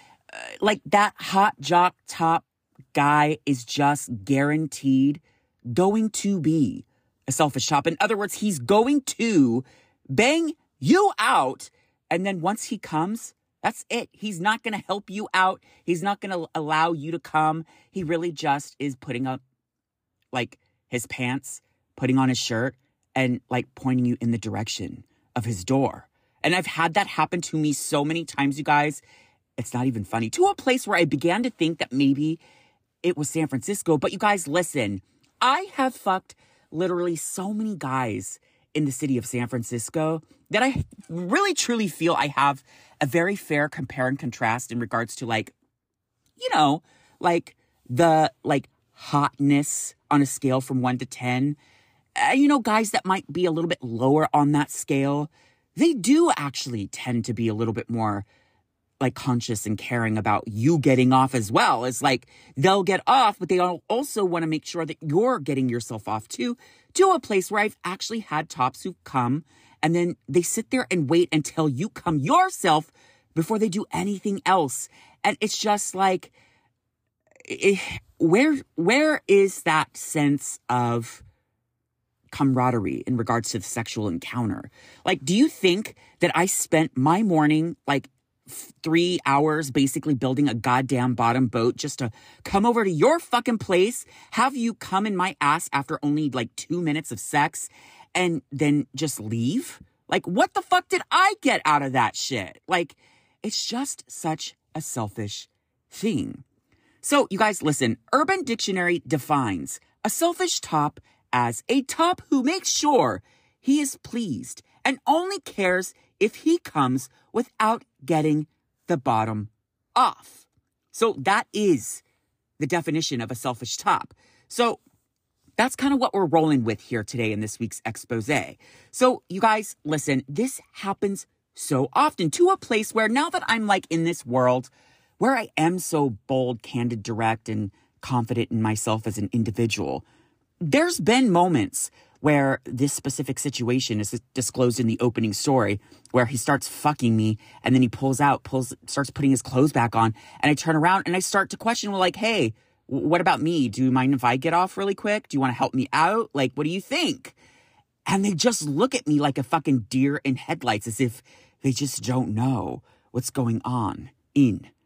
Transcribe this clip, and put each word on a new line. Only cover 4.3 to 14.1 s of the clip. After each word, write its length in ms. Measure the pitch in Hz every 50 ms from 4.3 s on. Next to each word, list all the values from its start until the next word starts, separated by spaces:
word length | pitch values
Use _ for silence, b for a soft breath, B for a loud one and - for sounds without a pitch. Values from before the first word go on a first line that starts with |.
| 139 135 139 147 151 156 160 143 - - - 139 135 131 135 143 147 151 - _ _ _ _ _ _ _ - 120 117
going 360 | 110 185 196 202 226 220 214
to 300 | - - - 202 202 185
be 440 | 147 156 160 165 143 104 - - - _ _ _ _ _ _ _ _ -
a 40 |
selfish 360 | 131 - 160 147 - 131 - -
top. 200 | 156 143 - 165
In 80 | 170 -
other 160 | 202 208 226 196
words, 180 | 208 196 -
he's 240 | - 214 208 190 143
going 420 | 120 117 196 208 226 262 294 294
to 600 | - - - - 220 233 214 170 135 123 113 123 131 b b b b b b b b -
bang 420 | 135 131 214 254 302 339 330 311 320 - _ _ _ _
you 360 | 127 143 262 370 415 392 - -
out. 520 | - - 254 180 139 131 135 - - - _ _ _ _ _ _ _ _
And 140 | 160 175 185
then 160 | 196 196 175
once 240 | 156 180 214 226 -
he 120 | - 240 196
comes, 560 | - - - 156 160 196 220 226 - - - _ _ _ _ _ -
that's 200 | 208 226 - - -
it. 200 | 208 240 208 -